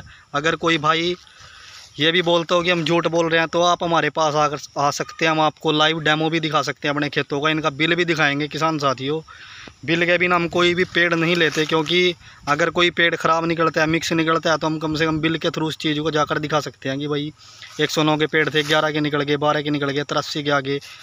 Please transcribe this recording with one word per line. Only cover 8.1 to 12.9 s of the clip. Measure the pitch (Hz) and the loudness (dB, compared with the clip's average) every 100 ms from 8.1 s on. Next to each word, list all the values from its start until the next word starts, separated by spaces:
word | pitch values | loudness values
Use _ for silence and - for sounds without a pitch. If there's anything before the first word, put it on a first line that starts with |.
| 156 147 143 147 | 0 0 0 -4
किसान | 147 160 156 | -2 -2 0
साथियों। | 139 123 135 156 - - - - - - 123 | 0 -2 -4 -6 -8 -18 -20 -20 -20 -10 -2
बिल | 165 175 | 0 2
के | 175 | 2
बिना | 180 175 | 2 2
हम | 170 | 2
कोई | 175 175 175 | 2 2 2
भी | 180 | 0
पेड़ | 180 170 | 2 2
नहीं | 165 165 175 | 2 2 2
लेते, | 156 156 151 | 2 0 0
क्योंकि | 160 151 175 180 170 - - 139 | 0 0 0 0 -2 -10 -8 -2
अगर | 147 165 | 0 0
कोई | 165 175 | 2 2